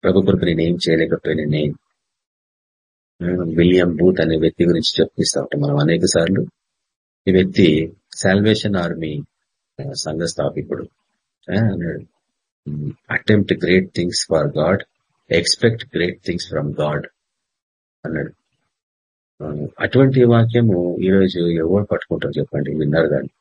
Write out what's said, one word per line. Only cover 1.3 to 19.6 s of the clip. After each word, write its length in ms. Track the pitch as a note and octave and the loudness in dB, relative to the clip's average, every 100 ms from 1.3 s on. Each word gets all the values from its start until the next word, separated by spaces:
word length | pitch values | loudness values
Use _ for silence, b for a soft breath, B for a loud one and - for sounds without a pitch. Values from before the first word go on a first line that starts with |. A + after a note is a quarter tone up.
| D#3 D3+ D3+ - - _ _ _ _ _ _ _ _ _ _ _ _ _ _ | -4 -2 -2 -2 -6 _ _ _ _ _ _ _ _ _ _ _ _ _ _
ఆ, 40 | F2 F2+ | -4 -2
విలియం 520 | E2 E2 F2 F#2 F2 D#2 | -2 4 4 6 2 4
బూత్ 260 | F2 F#2 | 2 4
అనే 160 | D#2+ D#2+ | 0 2
వ్యక్తి 280 | D#2+ - E3+ | 0 0 0
గురించి 360 | - D#2 - | 2 0 0
చెప్పిస్తా 400 | - - - - | -2 0 -4 -2
ఉంటాం 200 | C#2 D2 | -4 -4
మనం 160 | C#2+ C#2+ | -2 0
అనేక 240 | D2 E2+ F2 | 0 0 0
సార్లు. 400 | - E2 G2 - _ _ _ _ _ _ _ - | 0 0 0 -4 _ _ _ _ _ _ _ 0
ఈ 40 | |
వ్యక్తి 640 | F#2 F#2 - F2+ D2+ D#2+ - _ | 2 2 4 4 4 -2 -10 _
సాల్వేషన్ 640 | - G2 F#2+ G#2 A2 G#2+ G2 | -4 2 2 4 2 0 -2
ఆర్మీ, 460 | E2+ E2 D#2+ D2 D2 _ _ _ _ _ | -2 -4 -6 -8 -10 _ _ _ _ _
ఆ, 100 | - | -12
సంఘ 300 | - F2+ D#2 | -10 -8 -6
స్థాపకుడు. 640 | E2+ - C#2+ - - - - _ _ _ _ _ - | -6 -4 -6 -4 -8 -8 -10 _ _ _ _ _ -6
ఆ, 20 | F#2 | 0
అన్నాడు, 420 | A2+ F#2 E2+ C#2+ - _ _ _ _ _ - D2 D2 D2 _ | 0 0 -6 -8 -12 _ _ _ _ _ -12 -8 -8 -10 _
"Attempt 460 | - - G#2+ G2 F2 F2+ | -8 2 2 2 -2 2
great 200 | F#2 F#2 | 2 0
things 480 | - F2 - - | -4 -4 -4 -2
for 200 | D#2+ D2 | 0 0
God, 240 | D2 D#2 G2 - _ _ _ _ | 0 0 0 -4 _ _ _ _
expect 480 | E2 E2+ - A#2+ A#2 - E2+ | -2 0 0 0 0 -6 -4
great 180 | F2 F#2 - | -4 -4 -8
things 260 | E2+ - D#2+ | -8 -6 -6
from 200 | D2 C#2+ | -6 -4
God" 320 | D2 D2 - _ _ _ _ _ _ _ _ _ - | -4 -4 -8 _ _ _ _ _ _ _ _ _ -10
అన్నాడు. 280 | D#2+ C#2+ - _ _ _ _ _ _ _ _ _ _ | -8 -8 -12 _ _ _ _ _ _ _ _ _ _
ఆ, 240 | D3+ D3 | -12 -10